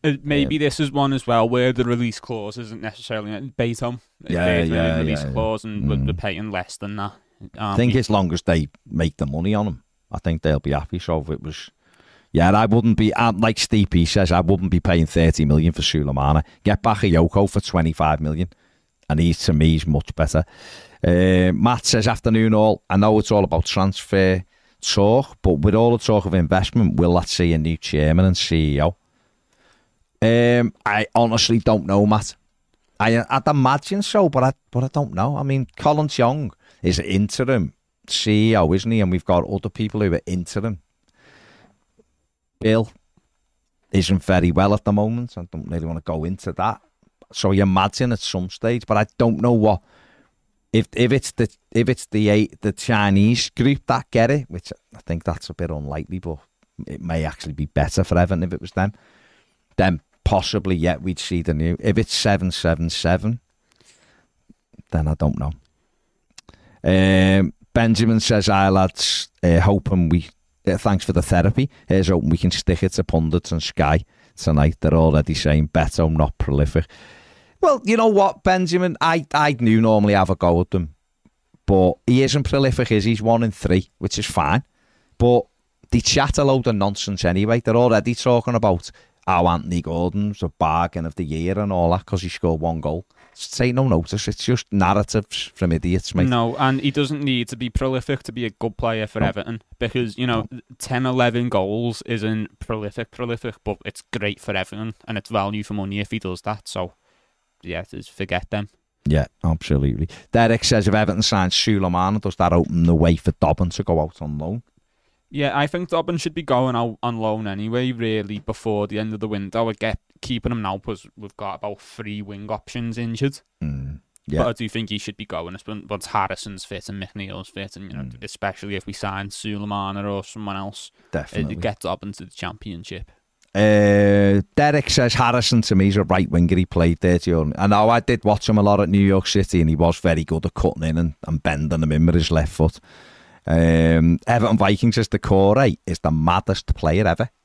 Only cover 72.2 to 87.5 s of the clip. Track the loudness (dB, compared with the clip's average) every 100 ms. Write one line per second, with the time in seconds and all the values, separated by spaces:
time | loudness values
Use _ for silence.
72.2 | 2 2 0 0 -2 0 0 -2 -2 0
73.2 | 0 -2 -2 -6 -4 -2 2 2 -2 _
74.2 | _ -6 0 2 2 2 0 4 4 4
75.2 | 0 -2 2 2 2 0 0 0 0 2
76.2 | 0 -2 -2 0 0 0 -4 -14 -20 -20
77.2 | _ _ _ _ 0 2 0 2 4 4
78.2 | 2 2 0 2 2 0 0 0 0 0
79.2 | 0 0 0 2 4 4 6 4 4 4
80.2 | 2 2 2 2 2 -2 -4 -10 _ _
81.2 | _ _ _ _ 2 4 4 2 2 2
82.2 | 2 0 -2 0 0 0 0 0 2 0
83.2 | 2 2 0 -2 0 0 0 _ -6 -6
84.2 | -4 -2 0 0 -2 _ _ _ _ _
85.2 | 4 4 0 _ _ _ _ -2 0 0
86.2 | 2 2 2 2 0 0 -2 -2 -6 -2
87.2 | 0 2 2